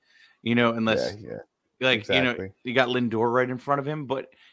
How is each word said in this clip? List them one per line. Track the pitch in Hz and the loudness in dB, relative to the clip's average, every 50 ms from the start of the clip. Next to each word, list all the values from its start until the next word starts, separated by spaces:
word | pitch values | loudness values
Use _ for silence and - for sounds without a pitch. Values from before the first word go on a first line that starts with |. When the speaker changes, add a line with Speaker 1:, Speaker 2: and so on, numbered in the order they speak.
| _ _ _ _ - _ _ _ - | _ _ _ _ -20 _ _ _ -2
Speaker 1:
you | 113 117 | 0 2
know, | 120 120 117 117 | 4 4 2 2
unless | 117 110 113 110 64 - - - 107 | 0 0 0 2 0 0 -2 -4 -8
Speaker 2:
Yeah, | - 57 | -12 -14
yeah. | 107 107 - _ _ _ _ _ _ - 123 131 | -14 -14 -14 _ _ _ _ _ _ -2 0 0
Speaker 1:
like, | 127 113 104 - | 0 0 0 0
you | 95 87 127 | 0 2 2
know, | 123 | 0
Speaker 2:
Exactly. | 117 - 95 95 - _ - | -2 -4 -6 -10 -12 _ -8
Speaker 1:
you | 123 117 | 0 2
got | 131 127 120 | 2 4 4
Lindor | 127 123 123 113 110 110 117 120 120 | 2 0 0 0 2 2 2 2 2
right | 127 127 123 | 2 2 0
in | 127 123 | -2 -6
front | - 139 143 143 | -4 -2 -2 -2
of | 135 143 | -2 -4
him, | 156 156 147 | -6 -6 -6
but | 117 135 131 - - _ _ _ _ | -6 -6 -6 -6 -10 _ _ _ _